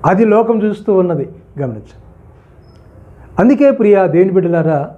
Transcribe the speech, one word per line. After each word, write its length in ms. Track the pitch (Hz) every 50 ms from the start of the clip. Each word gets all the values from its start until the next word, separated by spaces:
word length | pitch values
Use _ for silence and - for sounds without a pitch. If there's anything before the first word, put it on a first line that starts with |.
| -
అది 200 | 156 185 185 226
లోకం 380 | 214 208 220 233 226 233 220
చూస్తూ 320 | 202 214 202 - - - 202
ఉన్నది, 340 | 185 180 175 170 147 135 - - - - - - 143
గమనించండి. 420 | 139 127 110 107 104 - - - - - - - - - - - _ _ _ - - - - - - - - - - - - - - - - -
అందుకే 320 | 185 240 277 262 285 277
ప్రియ 380 | 262 - 220 208 202 196 190 175
దేవుని 220 | 151 170 185 190
బిడ్డలారా 600 | 180 190 170 170 170 170 156 160 160 139 143 - -